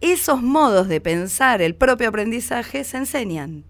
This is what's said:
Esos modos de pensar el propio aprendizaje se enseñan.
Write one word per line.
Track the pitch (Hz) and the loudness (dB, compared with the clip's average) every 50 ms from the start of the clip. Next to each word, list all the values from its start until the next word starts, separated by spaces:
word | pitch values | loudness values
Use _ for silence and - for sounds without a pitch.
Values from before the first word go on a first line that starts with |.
Esos | - 339 359 330 - 311 285 254 | 0 0 0 0 2 0 0 2
modos | 240 254 277 311 302 247 202 185 185 190 | 2 2 4 4 4 4 4 4 2 2
de | 160 156 | 0 -2
pensar | - 165 165 175 180 190 - - 269 254 233 190 | -2 -2 -2 -2 -2 -4 -2 2 2 2 4 4
el | 170 165 170 | 2 0 0
propio | - 262 254 254 226 240 226 | 2 2 2 4 2 0 -2
aprendizaje | 208 214 208 226 226 240 - - 240 240 233 - - 277 277 | 0 -2 -2 -2 -4 -4 -4 -4 -4 -6 -6 -6 -6 -8 -8
se | - - 254 | -6 -6 -6
enseñan. | 269 - - 277 233 185 165 156 139 165 156 147 - | -6 -4 -4 -4 -4 -4 -6 -6 -8 -8 -12 -14 -16